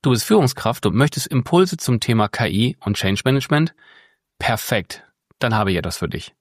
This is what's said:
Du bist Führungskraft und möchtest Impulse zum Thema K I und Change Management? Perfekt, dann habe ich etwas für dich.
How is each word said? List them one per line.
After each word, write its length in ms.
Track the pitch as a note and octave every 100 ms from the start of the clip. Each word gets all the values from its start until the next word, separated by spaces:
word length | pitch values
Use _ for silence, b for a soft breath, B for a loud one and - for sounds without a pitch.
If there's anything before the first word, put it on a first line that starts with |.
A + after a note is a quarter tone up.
Du 80 | C#3
bist 160 | A#2+
Führungskraft 600 | - G#3+ C3 - A2 A#2
und 100 | G#2
möchtest 320 | F#2+ D3 - -
Impulse 500 | C3+ - F3 F#3 E3
zum 220 | - A#2+
Thema 280 | - A2+ G#2
K 200 | - A#2
I 300 | G2 A#2+ -
und 180 | G2+ G2
Change 240 | F#2+ G2+
Management? 520 | C3 C3+ - D3+ D#3+ b b b b b b _
Perfekt, 640 | - A2+ - A2 F2+ - _ _ _ _
dann 160 | A#2+
habe 160 | A2 G2
ich 60 | F2
etwas 200 | E2+ -
für 120 | E2
dich. 240 | - - _